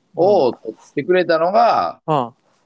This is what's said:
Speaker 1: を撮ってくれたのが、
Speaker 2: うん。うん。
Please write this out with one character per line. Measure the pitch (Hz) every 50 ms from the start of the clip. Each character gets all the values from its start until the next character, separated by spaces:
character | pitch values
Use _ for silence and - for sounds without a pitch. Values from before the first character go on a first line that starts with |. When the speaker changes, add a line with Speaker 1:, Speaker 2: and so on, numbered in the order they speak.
| _ _ _
Speaker 1:
を | - 165 196 208 180 139 120 -
撮 | - - 110
っ | 110 - - - _
て | 147 139
く | 170 180
れ | 185 175
た | 160 165 156
の | 165 180 196
が、 | 226 240 214 165 110 87 80 - - _
Speaker 2:
う | - 156
ん。 |
う | 139 123 117
ん。 | - _ _ _ _ _ _